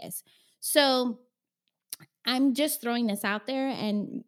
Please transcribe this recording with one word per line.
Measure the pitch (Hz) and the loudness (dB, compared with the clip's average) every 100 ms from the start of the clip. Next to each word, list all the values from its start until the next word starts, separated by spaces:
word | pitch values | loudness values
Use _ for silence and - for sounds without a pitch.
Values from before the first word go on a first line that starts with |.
| - | -6
is. | - - _ _ _ | -12 -16 _ _ _
So | - 302 277 254 247 226 _ _ _ _ _ _ - - - _ - | 0 4 6 4 0 -4 _ _ _ _ _ _ -18 -18 -18 _ -2
I'm | 254 277 | 2 2
just | 247 294 294 | 2 0 -2
throwing | 240 240 233 | -2 0 0
this | 202 | 0
out | 202 208 208 | -2 -2 -4
there, | 269 269 | -4 -2
and, | 247 214 208 - - | -2 -2 -2 -4 -8